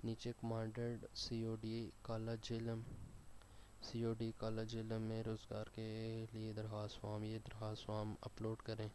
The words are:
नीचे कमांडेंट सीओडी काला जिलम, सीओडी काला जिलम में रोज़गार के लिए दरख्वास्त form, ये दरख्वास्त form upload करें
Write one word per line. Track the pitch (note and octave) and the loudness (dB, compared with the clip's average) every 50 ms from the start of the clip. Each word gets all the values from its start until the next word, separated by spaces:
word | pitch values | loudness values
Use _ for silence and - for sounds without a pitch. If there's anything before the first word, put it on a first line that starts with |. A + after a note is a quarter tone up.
| - | 2
नीचे | A#2 A2+ A2 - A#2+ | 0 0 0 0 -4
कमांडेंट | A#2+ - - A2+ A2+ A2+ A2+ A2 A2 B2 A#2 A#2+ A#2 A2+ - - - | -2 0 0 2 2 2 2 0 0 2 2 2 2 0 -4 -6 -4
सीओडी | - - - A#2+ A2+ A2+ A2+ A2+ A2 A2+ A2 A2 A#2 A#2 F#2 - - - | -4 -2 0 2 2 4 4 2 2 2 0 0 0 0 -2 -6 -6 -2
काला | - A#2 A2 A2 A2+ A#2 | 0 0 2 2 2 0
जिलम, | A2 - - A#2+ A2+ A2+ A#2 A2+ A2+ A#2 - - - - - - - - - - - - - - - - - - - - | 0 0 0 0 2 4 2 2 2 0 -2 -4 -6 -6 -8 -8 -10 -10 -8 -10 -10 -10 -12 -12 -14 -14 -12 -12 -8 -8
सीओडी | - - A#2 A#2 A2+ A2+ A2 A#2 A2+ A2 - | -2 0 2 4 4 4 4 2 0 2 2
काला | - A2 A2 A2 A2+ | 2 2 4 2 2
जिलम | A2 A#2 A2+ A2 A2 A2+ A2 | 2 0 0 2 2 2 2
में | A2 A2 A2+ A2 A2+ | 4 2 2 2 2
रोज़गार | A2+ A2 A2 - - A2 G#2+ G#2+ | 2 0 0 -2 -2 -2 -2 -2
के | - - - A2 A2 A2 A2 A2 A2+ A2+ A2+ A2+ | -2 -4 -4 -2 -2 0 0 0 0 0 0 -2
लिए | A2 A2+ A2+ A2 A2 G#2+ | -2 -2 -2 -2 -2 0
दरख्वास्त | A2 G#2+ G#2+ G#2+ G#2 G#2 G#2+ - | 0 0 0 0 0 0 -2 -2
form, | - - G#2+ G#2+ G#2+ G#2+ | -2 -2 0 0 2 2
ये | A2 A2 A2 | 0 0 -2
दरख्वास्त | G#2+ - - G#2+ A2 G#2+ A2 G#2+ - | -2 -4 -4 -2 0 0 -2 -2 0
form | - G#2+ G#2+ G#2+ G#2+ G#2 - - | 0 2 2 2 2 0 -2 -4
upload | - - - A2 A2 A2+ - | -6 -4 0 0 0 0 0
करें | - - A2 A2 A2 G#2+ - | 0 -2 0 0 0 -2 -2